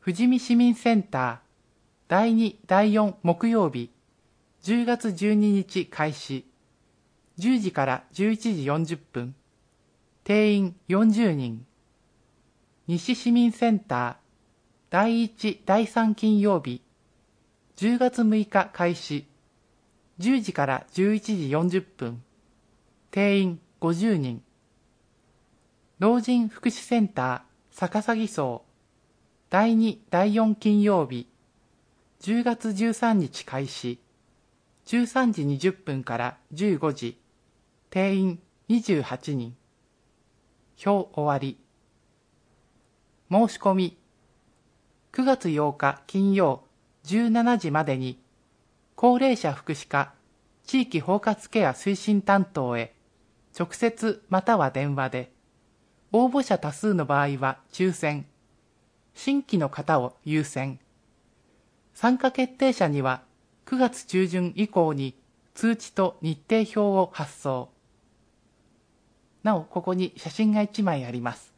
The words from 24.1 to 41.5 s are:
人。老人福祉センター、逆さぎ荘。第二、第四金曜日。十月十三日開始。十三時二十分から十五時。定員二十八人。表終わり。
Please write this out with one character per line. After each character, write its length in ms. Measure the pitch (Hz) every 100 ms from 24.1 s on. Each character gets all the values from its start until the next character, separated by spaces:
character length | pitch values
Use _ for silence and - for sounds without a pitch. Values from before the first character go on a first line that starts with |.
| 196
人。 240 | 131 120 - _ _ _ _ _ _ _ _ _ _ _ _ _ _ _
老 220 | 196 240
人 280 | 226 247 220
福 200 | - 247
祉 40 |
セ 280 | 233 - 240
ン 80 | 208
タ 360 | - 127 127 - _ _
ー、 60 | -
逆 240 | 180 214
さ 120 | 214
ぎ 140 | 226 220
荘。 360 | - 139 117 _ _ _ _ _ _ _ _ _
第 260 | 180 220
二、 280 | 226 220 - _
第 240 | 175 202
四 200 | 208 220
金 280 | 208 220 208
曜 240 | 208 190 139
日。 200 | 123 123 _ _ _ _ _ _ _ _ _
十 220 | - 226
月 320 | 240 233 220
十 180 | 196 226
三 260 | 220 233 214
日 260 | 143 - -
開 200 | 131 135
始。 320 | - 123 123 _ _ _ _ _ _ _ _
十 220 | - 233 240
三 260 | 262 254
時 140 | 208 143
二 120 | 139
十 140 | 180
分 320 | 190 - 135
か 140 | 123 117
ら 200 | 120 - _
十 240 | 151 208 165
五 140 | 160
時。 260 | 139 117 - _ _ _ _ _ _ _
定 240 | 190 196
員 260 | 196 190 170 _ _ _
二 120 | 233
十 220 | 220 170
八 320 | 131 127 -
人。 220 | 143 117 123 _ _ _ _ _ _ _ _ _ _ _ _
表 260 | - 202 185
終 120 | -
わ 140 | 147 139
り。 200 | 135